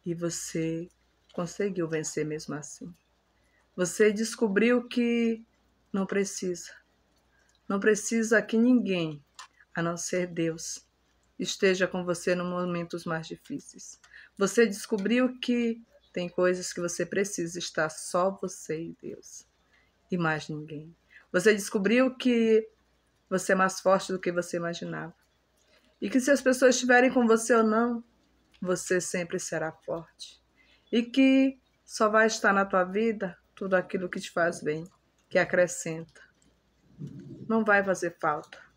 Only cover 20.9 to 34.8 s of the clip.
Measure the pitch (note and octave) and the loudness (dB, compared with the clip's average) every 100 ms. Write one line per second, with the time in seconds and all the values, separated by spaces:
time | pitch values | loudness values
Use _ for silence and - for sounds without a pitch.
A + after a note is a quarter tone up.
20.9 | - _ - _ F3+ G#3+ G#3 G3 A3 G3 | -20 _ -20 _ 2 4 2 0 0 2
21.9 | A#3+ C4 B3+ B3+ A#3 A3+ A3 A3 _ _ | 4 2 0 0 2 4 4 2 _ _
22.9 | _ _ _ _ F#3+ - F#3+ F#3+ - F#3 | _ _ _ _ -4 0 2 2 2 2
23.9 | F#3+ - F#3 F3+ F3 F3 F3 E3+ E3+ F3 | 2 0 -4 -2 -4 -4 -6 -6 -6 -8
24.9 | D#3 D#3+ - _ _ _ _ _ _ _ | -8 -10 -14 _ _ _ _ _ _ _
25.9 | _ G3+ C4 B3+ C#4 C4 B3+ B3+ B3 B3+ | _ 0 0 4 4 4 6 6 6 6
26.9 | B3 B3+ C4 A#3 A3+ A#3 A#3 A3 A3 A#3+ | 6 6 4 4 4 4 4 4 2 0
27.9 | A#3 - _ _ _ _ _ F3+ F3+ - | -2 -10 _ _ _ _ _ -4 -2 0
28.9 | F#3 E3+ F#3 E3+ F#3 - E3 D#3+ - - | -2 0 -6 -4 -6 -6 -6 -6 -8 -8
29.9 | E3 D#3+ _ - - _ _ _ _ _ | -8 -10 _ -20 -20 _ _ _ _ _
30.9 | A3+ A#3+ C4+ C4+ C4+ C4+ C4+ _ _ _ | -2 0 4 6 6 4 0 _ _ _
31.9 | - A3 A3 A3 A3 A3 G3 G3 F#3+ F3+ | 0 4 6 4 4 2 4 2 2 2
32.9 | G3+ A3+ G#3+ F#3+ - _ - F#3+ F#3 F3+ | 0 0 -2 -6 -10 _ -10 0 0 0
33.9 | F#3+ F3+ F#3 - F3 E3+ F3 D3+ D#3 | -6 -6 -8 -6 0 0 0 -4 -6